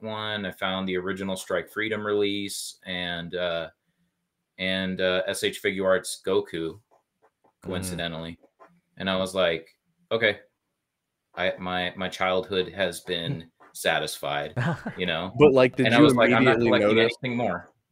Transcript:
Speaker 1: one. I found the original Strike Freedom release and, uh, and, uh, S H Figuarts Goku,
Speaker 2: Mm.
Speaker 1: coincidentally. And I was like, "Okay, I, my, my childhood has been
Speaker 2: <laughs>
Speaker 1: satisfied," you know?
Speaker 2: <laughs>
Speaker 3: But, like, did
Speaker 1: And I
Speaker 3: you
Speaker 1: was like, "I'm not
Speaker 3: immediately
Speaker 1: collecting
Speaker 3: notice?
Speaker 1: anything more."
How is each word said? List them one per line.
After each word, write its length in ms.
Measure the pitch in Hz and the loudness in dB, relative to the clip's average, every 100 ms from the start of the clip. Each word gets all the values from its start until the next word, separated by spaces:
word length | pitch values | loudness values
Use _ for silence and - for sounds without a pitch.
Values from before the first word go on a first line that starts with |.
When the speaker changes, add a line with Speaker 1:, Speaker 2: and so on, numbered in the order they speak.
Speaker 1:
one. 460 | 110 107 107 104 95 | -10 -8 -6 -6 -6
I 60 | |
found 360 | - 95 95 95 | -6 -4 -2 -2
the 80 | 90 | -4
original 380 | 90 95 95 92 | -4 -6 -6 -6
Strike 340 | - 90 82 | -4 -4 -4
Freedom 360 | - 107 107 104 | -6 -4 -4 -2
release 720 | 104 101 101 98 - - - - | 0 0 -2 -6 -8 -10 -14 -10
and, 480 | 90 87 87 85 87 | -6 -6 -6 -6 -4
uh, 340 | 90 82 80 _ _ _ _ _ _ _ _ - | -2 -4 -6 _ _ _ _ _ _ _ _ -6
and, 420 | 92 95 92 92 | -4 -2 -2 0
uh, 220 | 92 92 92 | 0 0 0
S 180 | 98 | -2
H 180 | 104 - | -4 -2
Figuarts 600 | 104 95 95 92 - - | -4 0 2 2 0 -8
Goku, 560 | - 98 101 85 82 90 _ _ _ _ _ _ _ _ - | 0 0 0 -6 -6 -8 _ _ _ _ _ _ _ _ -8
Speaker 2:
Mm. 380 | 92 92 85 | -6 -6 -6
Speaker 1:
coincidentally. 360 | 85 80 82 85 _ _ - _ _ - | -6 -6 -10 -12 _ _ -20 _ _ -8
And 120 | 95 | -2
I 60 | 95 | -2
was 160 | 92 | -2
like, 340 | 95 87 82 - _ _ _ - | 2 2 0 -6 _ _ _ -4
"Okay, 280 | 113 110 101 - _ _ _ _ _ _ _ _ - | 2 2 0 -8 _ _ _ _ _ _ _ _ -4
I, 180 | 92 92 | -2 -2
my, 360 | 90 90 90 95 | -4 -4 -4 -4
my 120 | 92 | -8
childhood 580 | - 95 92 92 95 90 | -4 0 0 -2 -2 -2
has 260 | 95 90 85 | -2 -4 -4
been 480 | - 87 85 82 82 _ | -6 -6 -4 -6 -10 _
Speaker 2:
<laughs> 120 | - | -20
Speaker 1:
satisfied," 840 | - 95 80 78 - 71 73 71 - 127 165 220 - | -4 0 0 -2 -6 -6 -4 -4 -4 -2 -4 -8 -6
you 100 | 90 | -4
know? 320 | 82 92 120 | -2 -2 6
Speaker 2:
<laughs> 0 | |
Speaker 3:
But, 140 | 147 | 6
like, 240 | 131 127 - | 8 4 4
did 120 | 120 | 4
Speaker 1:
And 80 | 120 | 8
I 20 | |
Speaker 3:
you 80 | 147 | 8
Speaker 1:
was 80 | 123 | 8
like, 160 | 113 | 6
"I'm 120 | 123 | 6
not 160 | 127 131 | 6 4
Speaker 3:
immediately 60 | 117 | 4
Speaker 1:
collecting 340 | 120 104 110 | 4 4 4
Speaker 3:
notice? 160 | 113 - | 4 0
Speaker 1:
anything 140 | 127 120 | -4 -2
more." 340 | 110 87 - _ _ | -2 -4 -8 _ _